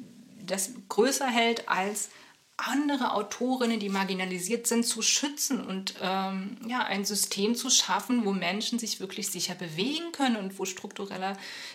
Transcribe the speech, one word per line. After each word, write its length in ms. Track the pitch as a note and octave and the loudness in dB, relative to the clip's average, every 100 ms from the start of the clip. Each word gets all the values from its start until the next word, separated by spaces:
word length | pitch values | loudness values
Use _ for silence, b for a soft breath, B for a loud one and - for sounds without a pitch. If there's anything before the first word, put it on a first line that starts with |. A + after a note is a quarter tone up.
| - - - - | -18 -18 -20 -16
das 260 | - F#3+ - - - | -4 -2 -2 -6 -2
größer 400 | - B3+ C4+ C4+ | 4 4 4 2
hält 400 | A#3 A#3 A3+ - | 4 4 2 0
als 420 | F#3 F#3+ A3 - B B B _ - | 0 0 -2 -6 B B B _ -8
andere 540 | - C4+ D4 C#4 A#3+ | -2 0 2 2 2
Autorinnen, 680 | G3+ G#3 - B3 B3+ A#3 A3 | 0 -2 -2 0 2 2 2
die 100 | G3 | 0
marginalisiert 760 | G3 F#3+ F#3 F#3 F#3 F3 A#3 - | 0 0 0 -2 -2 0 0 2
sind, 200 | A#3 A#3 | 2 2
zu 160 | A3 | 2
schützen 580 | - - D4 D4 - A3+ | 2 2 2 0 0 0
und, 300 | F#3+ F#3+ F#3+ - | -2 -4 -4 -4
ähm, 560 | F#3 F#3+ F#3+ F#3+ G3 - A3+ | 0 0 0 -2 -6 -8 -4
ja, 180 | B3 | -2
ein 200 | G#3+ G3 | 0 0
System 500 | G3+ G3+ - G3 G#3 | 0 0 0 2 2
zu 140 | A#3+ C4 | 2 4
schaffen, 560 | - - F3+ - B3 | 4 4 0 2 2
wo 80 | G3+ | 2
Menschen 460 | F#3+ E3+ G3+ A3+ A#3 | 2 0 0 -2 -2
sich 200 | A3 - | -2 -4
wirklich 320 | F#3+ - G3+ | -6 -6 -6
sicher 240 | F3+ F3+ | -4 -4
bewegen 560 | F3+ F3 D#3 A#3+ D#4 E4+ | -4 -6 -2 0 0 -4
können 240 | E4 C4+ A3 | 0 2 2
und 220 | F#3+ F#3+ | -2 -4
wo 60 | |
strukturelle 720 | F#3+ - G3+ - G3 F#3 F#3+ G3 B B B | -6 -6 -10 -8 -8 -4 -4 -4 B B B